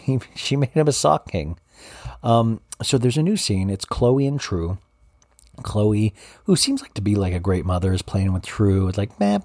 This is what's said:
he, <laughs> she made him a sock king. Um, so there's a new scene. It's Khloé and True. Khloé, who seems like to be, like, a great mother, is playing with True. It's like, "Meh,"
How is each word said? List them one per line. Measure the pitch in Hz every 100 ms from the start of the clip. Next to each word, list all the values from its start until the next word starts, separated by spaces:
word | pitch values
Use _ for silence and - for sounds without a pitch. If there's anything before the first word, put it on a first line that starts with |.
he, | - 131 -
<laughs> |
she | - - 139
made | 139
him | 160 151
a |
sock | 135 147 156 -
king. | 87 76 85 _ _ - - - -
Um, | 120 117 113 113 - -
so | - 135
there's | 123 123
a |
new | 160 214
scene. | - 98 95
It's | 98 -
Khloé | - 123 131 139
and | 143
True. | - 90 82 92 - _ _ _ _ _ - -
Khloé, | - 107 104 107 110 - - -
who | -
seems | 185 - 269
like | -
to | -
be, | 101 101
like, | 95
a | 90
great | 90 92
mother, | 82 90 92
is | 92
playing | - 98 95
with | 92
True. | - - 104 98 92
It's | 92
like, | 101 -
"Meh," | 202 202